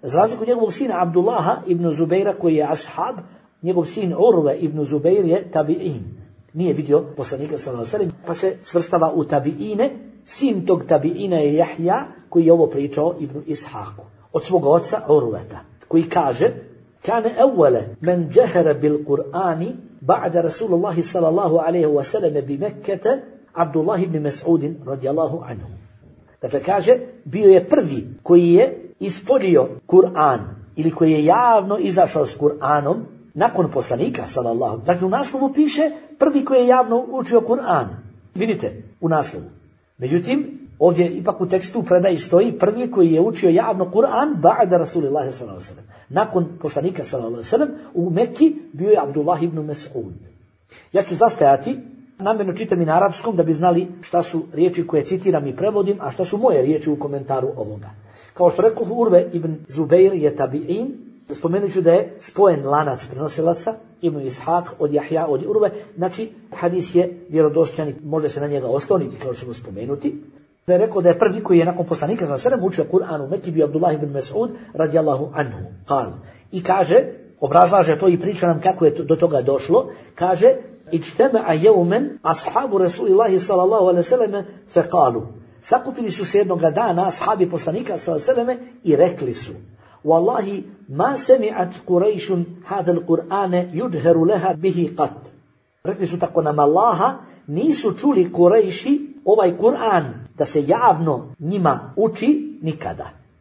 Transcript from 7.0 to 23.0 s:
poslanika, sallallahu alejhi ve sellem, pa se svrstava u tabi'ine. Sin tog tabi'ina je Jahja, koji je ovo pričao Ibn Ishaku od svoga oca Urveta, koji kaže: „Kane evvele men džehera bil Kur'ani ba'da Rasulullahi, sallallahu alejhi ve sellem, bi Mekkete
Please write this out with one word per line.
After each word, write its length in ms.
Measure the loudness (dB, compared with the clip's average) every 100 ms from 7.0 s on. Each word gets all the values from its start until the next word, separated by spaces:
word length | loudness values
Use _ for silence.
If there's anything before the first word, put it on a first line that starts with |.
| 0 -10
poslanika, 420 | -10 -8 -8 -8
sallallahu 300 | -8 -8 -6
alejhi 120 | -4 -4
ve 40 |
sellem, 160 | -4 -10
pa 80 |
se 220 | -2 -2 -4
svrstava 500 | -4 -4 0 0 2
u 100 | 0
tabi'ine. 680 | 0 0 -2 -6 -6 -2 -2 -2 -20 -20
Sin 420 | _ -2 -2 0 0
tog 160 | 0 2
tabi'ina 480 | 0 0 -4 -2 0
je 180 | 2
Jahja, 500 | 2 0 0 -2 -2 -4 -18 _
koji 180 | 2 6
je 60 |
ovo 140 | 6 4
pričao 480 | 0 -4 -2 -2 -2
Ibn 220 | -10 -10 -10
Ishaku 560 | -10 -10 -14 -14 -16 -20 _ _
od 120 | -6
svoga 240 | 0 0 4
oca 320 | 2 2 -6 2
Urveta, 520 | 2 2 -6 -12 -20 -20 _ _
koji 140 | 0
kaže: 480 | 0 0 -2 0 0 -2 -16 -20 _ _ -4
„Kane 280 | -2 -2 2
evvele 440 | 2 6 4 4 -2 -6
men 280 | -2 0 2
džehera 440 | 4 4 2 2
bil 240 | 2 0 0
Kur'ani 680 | 0 -2 -2 -4 -2 -2 -6 -10 -16 -12
ba'da 420 | 0 0 2 0
Rasulullahi, 600 | -2 -4 -2 0 0 -2
sallallahu 540 | -2 0 2 2 2 2
alejhi 400 | 2 0 2 0
ve 80 |
sellem, 420 | 0 -2 -2 -2 -4
bi 120 | -6
Mekkete 640 | -6 -8 -8 -4